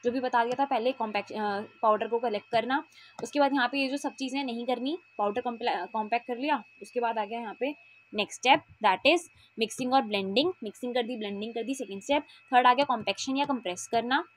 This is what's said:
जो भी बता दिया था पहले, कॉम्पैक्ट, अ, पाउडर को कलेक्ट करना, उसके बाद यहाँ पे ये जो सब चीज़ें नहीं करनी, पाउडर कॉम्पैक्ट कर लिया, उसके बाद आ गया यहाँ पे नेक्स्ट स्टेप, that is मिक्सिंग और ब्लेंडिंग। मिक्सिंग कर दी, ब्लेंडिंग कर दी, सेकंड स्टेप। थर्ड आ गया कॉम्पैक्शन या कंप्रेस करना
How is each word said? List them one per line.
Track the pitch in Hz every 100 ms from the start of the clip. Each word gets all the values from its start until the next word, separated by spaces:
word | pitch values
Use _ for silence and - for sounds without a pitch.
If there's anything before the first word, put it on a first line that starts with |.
| 240
जो |
भी | 254
बता | 254 240
दिया | 233 247
था | 269
पहले, | 240 240
कॉम्पैक्ट, | 269 220 202 202
अ, | 208 208 202 220 _
पाउडर | 226 214 220
को | 226
कलेक्ट | 240 208 -
करना, | 233 233 277 311 - - -
उसके | 226 294
बाद | 277
यहाँ | 277 247
पे | 277
ये | 269
जो | 277
सब | 285 -
चीज़ें | 262 269
नहीं | 269 233 240
करनी, | 240 262 349 _ -
पाउडर | 208 214 247 233 240 190 175
कॉम्पैक्ट | 220 214 240 233
कर | 240
लिया, | 285 277 - _
उसके | 202 240
बाद | 233 220
आ | 202
गया | 233
यहाँ | 226 185
पे | 262 294 _ _ _
नेक्स्ट | 208 202 -
स्टेप, | 254 302 - - 208
that | 185 277
is | 339 - _ _ -
मिक्सिंग | 220 - 254
और | 269
ब्लेंडिंग। | 226 202 190 202 330 -
मिक्सिंग | 214 - 247 247
कर |
दी, | 226 247
ब्लेंडिंग | 208 202 220
कर | 233
दी, | 226
सेकंड | 269 202 196
स्टेप। | - 285
थर्ड | - - _ 247 254
आ |
गया | 247 285
कॉम्पैक्शन | 240 208 196 - 269
या | 285
कंप्रेस | 254 180 180 -
करना | 233 233 269 359